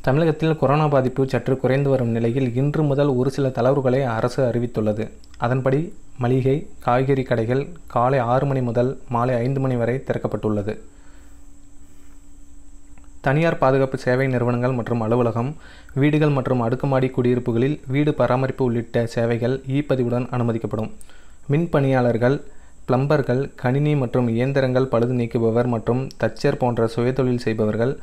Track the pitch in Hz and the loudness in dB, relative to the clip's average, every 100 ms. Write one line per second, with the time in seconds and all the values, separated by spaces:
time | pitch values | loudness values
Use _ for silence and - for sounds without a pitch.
0 | - 131 165 151 160 156 131 147 151 139 | 0 4 4 2 0 2 2 4 4 2
1 | 127 131 131 123 - 131 123 135 139 131 | 2 0 0 0 0 0 2 2 2 2
2 | 117 117 117 131 131 117 143 147 151 139 | 2 0 0 0 0 0 0 2 2 2
3 | 147 123 131 - 135 127 120 147 127 127 | 2 2 0 0 -2 2 2 4 2 2
4 | 131 113 120 - 127 117 117 - 107 107 | 0 0 -2 0 0 0 -2 0 0 0
5 | 107 - - - 120 131 131 139 170 - | -4 -10 -18 -4 -2 0 2 0 -2 -8
6 | - - 123 131 127 143 - - - 123 | -14 -4 0 2 2 0 -2 -6 0 2
7 | 135 135 123 117 113 131 143 - - 120 | 2 0 2 0 0 0 -2 -10 -4 0
8 | 123 135 117 127 139 135 123 113 127 139 | 2 2 2 2 2 0 0 2 0 -2
9 | - 123 123 120 123 135 135 123 113 131 | -4 0 0 0 0 0 0 0 0 -2
10 | - 120 113 107 110 104 101 - - - | -2 -4 -2 -2 -2 -2 -2 -6 -10 -18
11 | - - - - - - - - - - | -20 -18 -18 -18 -18 -18 -16 -16 -16 -16
12 | - - - - - - - - - - | -16 -16 -16 -18 -16 -16 -16 -16 -16 -16
13 | - - 139 143 165 160 131 135 135 131 | -16 -6 0 2 2 2 2 2 0 -2
14 | - 127 135 127 117 120 123 127 113 120 | 0 0 2 0 0 0 0 -2 -2 -2
15 | 110 123 120 117 127 156 - - - 131 | 0 2 2 0 -4 -8 -16 -20 -8 0
16 | 147 151 151 139 127 127 113 117 139 131 | 2 4 2 2 0 0 0 0 0 0
17 | 131 131 120 123 120 117 131 151 - 135 | 0 2 2 2 2 2 0 -2 -2 0
18 | 151 147 120 127 131 127 127 117 113 123 | 2 2 2 2 0 0 0 0 -2 -2
19 | 113 - 117 117 120 135 131 135 147 131 | -2 0 0 0 0 -2 -2 -2 0 0
20 | 120 123 123 123 120 113 107 110 110 - | 0 0 -2 -2 0 -2 -2 -4 -6 -8
21 | - - - - - 147 170 151 135 135 | -14 -16 -18 -10 -2 0 2 2 2 2
22 | 143 113 123 143 - - - - - 123 | 2 2 2 0 -4 -16 -16 -10 -2 0
23 | 143 151 127 123 143 - 123 135 147 147 | 2 2 2 0 -2 -4 0 2 2 2
24 | 120 127 120 113 131 139 131 127 131 117 | 0 0 2 2 0 2 2 2 2 2
25 | 120 127 117 120 113 113 123 113 113 123 | 2 0 0 0 2 2 2 0 0 -2
26 | 135 - 113 - 143 139 127 117 113 120 | -2 -4 -4 0 0 2 0 2 0 0
27 | 120 131 127 123 113 110 107 107 120 156 | 0 2 2 0 0 0 0 0 0 -2